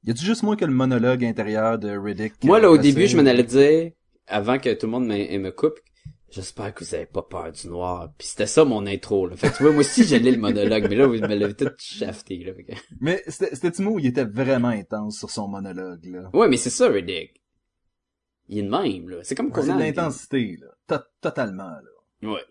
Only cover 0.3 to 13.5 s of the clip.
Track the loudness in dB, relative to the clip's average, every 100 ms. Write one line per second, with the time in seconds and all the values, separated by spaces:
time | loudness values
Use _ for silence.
0.3 | 0 0 0 0 2 2 2 2 0 -2
1.3 | -2 -2 0 0 -2 -4 -6 -6 -6 -8
2.3 | _ 4 8 8 8 8 6 4 6 6
3.3 | 6 4 6 6 6 2 _ _ _ _
4.3 | -4 0 0 0 -2 -2 -2 -2 -2 -2
5.3 | -4 -6 -2 -2 -2 _ _ -20 -20 _
6.3 | -16 -14 -12 -12 -12 -10 -10 -8 -10 -10
7.3 | -12 -12 -14 -12 -8 -6 -6 -10 _ -16
8.3 | -6 0 4 4 2 -2 -6 -2 -2 -2
9.3 | -2 -2 4 4 6 2 4 4 4 4
10.3 | 2 0 0 2 2 0 4 4 2 -2
11.3 | 0 -2 -2 -6 -6 -18 -8 -8 -8 -14
12.3 | -12 -12 -16 -16 -18 _ -6 -4 -4 -6
13.3 | -6 -6